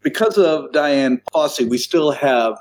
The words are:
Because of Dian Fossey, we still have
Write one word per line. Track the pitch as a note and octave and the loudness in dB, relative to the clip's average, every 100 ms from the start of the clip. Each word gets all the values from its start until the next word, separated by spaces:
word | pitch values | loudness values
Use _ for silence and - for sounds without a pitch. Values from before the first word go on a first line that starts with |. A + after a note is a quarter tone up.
Because | D3 - A3 G#3+ | -4 0 0 2
of | E3+ D3+ C#3 | 2 0 -2
Dian | D3+ D3 C#3 C3+ B2+ - | -2 0 0 0 -2 -2
Fossey, | - D3 - A#2 | -2 -2 -2 -2
we | B2 | -2
still | - E3+ D3+ | 0 0 0
have | - C#3 B2 A2+ G#2+ | 0 0 2 0 -4